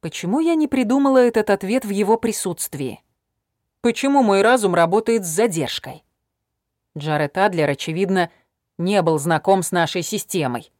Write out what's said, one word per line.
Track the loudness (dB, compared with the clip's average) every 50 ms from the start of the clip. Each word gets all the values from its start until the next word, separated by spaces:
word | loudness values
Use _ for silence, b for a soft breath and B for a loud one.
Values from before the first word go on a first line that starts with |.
Почему | -10 -10 -10 -8 -6 -2 -2 0
я | 0 0 2
не | 0 0 0
придумала | 0 -2 0 2 2 2 2 4 4 6
этот | 4 4 4 0 2 2
ответ | 0 0 0 -2 -2 -2 -2
в | -2
его | -2 -2 2 2 2 0
присутствии? | 0 -4 -4 -4 -6 -6 -6 -6 -10 -10 -8 -8 -8 -8 -8 -12 _ _ _ _ _ _ _ _ _ _ _ _ _ _ _ _
Почему | -2 -2 -2 0 -2 0 2 2
мой | 4 4 4 4
разум | 4 4 4 4 2 0 2
работает | 2 2 4 2 0 0 2 0 0 -2
с | -4
задержкой? | -2 0 0 0 0 -2 -4 -4 -6 -10 -12 -14 -18 -18 _ _ _ _ _ _ _ _ _ _ _ _ _ _ _ _ _ _ _ -10
Джаред | -6 -4 -2 -2 -2 -2 _ 0
Адлер, | 0 0 2 0 0 0
очевидно, | -2 -4 -6 -8 -4 -4 -2 0 0 0 0 -2 b b b b _ _ _ _ _ _
не | -4 0 0 2
был | 2 2 0 0
знаком | 0 0 -2 0 2 2 2 2 2
с | -2
нашей | 0 0 0 0 -2 -6
системой. | -6 -6 -6 -8 -8 _ -4 -2 -2 -2 -4 -6 -10 _ _ _